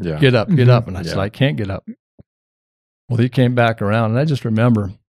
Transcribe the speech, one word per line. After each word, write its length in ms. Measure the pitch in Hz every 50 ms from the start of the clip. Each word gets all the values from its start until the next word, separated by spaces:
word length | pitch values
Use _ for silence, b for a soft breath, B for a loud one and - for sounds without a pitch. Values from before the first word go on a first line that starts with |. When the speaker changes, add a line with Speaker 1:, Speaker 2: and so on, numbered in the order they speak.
Speaker 1:
Yeah. 160 | 92 85 78 76
Speaker 2:
get 140 | 151 131 123
up, 120 | 117 104 -
get 100 | 190 135
Speaker 3:
Mm-hmm. 120 | 123 127
Speaker 2:
up." 180 | 123 117 - -
And 100 | 95 90
I 40 | 87
said, 140 | 80 82 95
Speaker 1:
Yeah. 60 | 95
Speaker 2:
"I 60 | 104
can't 280 | - - 135 139 151 139
get 120 | 104 95
up." 160 | 98 - - - 240 - _ _ _ _ - _ _ _ _ _ _ _ _ _ _ _ _ _ _ _ _ -
Well, 80 | 127 113
he 120 | 117 127
came 260 | - - 127 120 127
back 260 | 123 120 117 110 -
around, 300 | 107 98 107 113 117 110
and 80 | 110 123
I 60 | 147
just 200 | 160 143 127 -
remember 480 | 120 110 110 113 123 120 107 101 95 95 - _ _